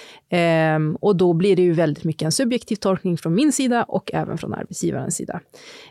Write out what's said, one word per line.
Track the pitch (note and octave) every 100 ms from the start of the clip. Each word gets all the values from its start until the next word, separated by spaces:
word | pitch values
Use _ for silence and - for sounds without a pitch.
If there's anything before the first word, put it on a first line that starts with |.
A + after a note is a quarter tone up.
| - - _
Ehm, | F3 E3+ D#3+ D#3+ D#3 D#3 -
och | G3+ F3
då | F3+
blir | E3 G3+ F3+
det |
ju | F3+
väldigt | E3 D#3+ D3
mycket | D#3+ D3+ D#3+
en |
subjektiv | - B3 A#3+ - G#3+
tolkning | G3 F#3+ F#3+ E3+
från | E3
min | F3 D4+
sida | C4 B3+ A#3+
och | - F#3+ -
även | D#3+ D#3+ E3
från | -
arbetsgivarens | - - - E3+ C3 C3 -
sida. | - - - - - - -